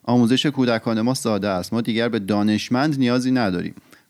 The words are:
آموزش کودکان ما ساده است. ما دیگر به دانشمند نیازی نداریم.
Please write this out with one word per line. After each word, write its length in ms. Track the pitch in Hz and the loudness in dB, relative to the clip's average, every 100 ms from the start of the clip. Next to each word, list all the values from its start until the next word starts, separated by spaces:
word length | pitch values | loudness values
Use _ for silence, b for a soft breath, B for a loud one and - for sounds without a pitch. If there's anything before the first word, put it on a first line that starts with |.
آموزش 420 | - 123 113 127 156 | 0 2 4 2 0
کودکان 560 | 135 120 113 120 110 | 0 0 0 0 -2
ما 120 | 117 | -2
ساده 340 | 131 113 104 101 | -2 -2 0 0
است. 260 | 92 87 | -2 -2
ما 80 | 113 | -4
دیگر 280 | 117 113 117 | -2 -2 -2
به 100 | 110 | -2
دانشمند 800 | 98 104 104 107 - 127 151 139 | -2 0 2 0 0 0 0 0
نیازی 320 | 123 123 127 | 2 2 0
نداریم. 420 | 127 107 90 85 - B B B | 0 0 -2 -6 -10 B B B